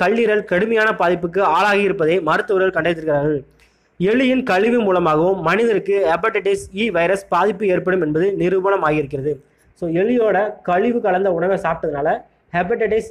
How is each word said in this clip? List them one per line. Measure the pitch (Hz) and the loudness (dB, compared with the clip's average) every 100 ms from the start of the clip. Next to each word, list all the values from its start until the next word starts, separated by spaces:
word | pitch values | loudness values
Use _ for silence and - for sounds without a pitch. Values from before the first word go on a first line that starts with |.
கல்லீரல் | 185 233 220 214 | 0 2 2 0
கடுமையான | 214 180 220 226 220 | 0 -2 0 2 0
பாதிப்புக்கு | 208 175 175 170 185 185 165 | 0 0 0 -2 0 2 2
ஆளாகியிருப்பதை | 208 202 202 160 156 185 156 | 2 2 0 0 0 0 0
மருத்துவர்கள் | 185 208 190 190 170 | -2 0 0 2 0
கண்டறிந்திருக்கிறார்கள். | 160 165 156 147 147 147 - _ _ _ _ _ | -2 -2 -2 0 0 -2 -6 _ _ _ _ _
எலியின் | 185 240 254 262 | 0 2 2 0
கழிவு | 254 185 226 240 196 | 0 0 2 2 2
மூலமாகவும் | 180 165 156 175 190 | 2 2 2 0 0
மனிதருக்கு | 160 196 233 196 196 196 175 | 0 0 0 0 0 0 0
Hepatitis | 170 220 214 190 196 - | 0 0 -2 -2 -2 -6
இ | 190 226 | -4 -2
virus | 170 170 196 - | 0 0 0 -2
பாதிப்பு | 175 202 185 208 | 0 0 0 0
ஏற்படும் | 180 175 185 156 | 0 0 0 0
என்பது | 156 196 185 | 0 0 0
நிரூபணமாகியிருக்கிறது. | 170 190 190 196 156 151 139 139 143 143 - _ _ | 0 0 0 0 0 0 -2 -4 -4 -6 -12 _ _
So, | _ 170 | _ -4
எலியோட | 170 208 247 220 185 214 - | 0 0 2 2 2 -2 -4
கழிவு | - 180 233 233 | -2 0 0 0
கலந்த | 208 180 196 | 0 0 0
உணவை | 170 180 185 190 | 0 0 0 -2
சாப்பிட்டதுனால | 170 165 143 151 226 - _ _ | -4 -4 -2 -2 -2 -6 _ _
Hepatitis | 170 180 226 214 220 - | -4 -2 -2 0 -2 -4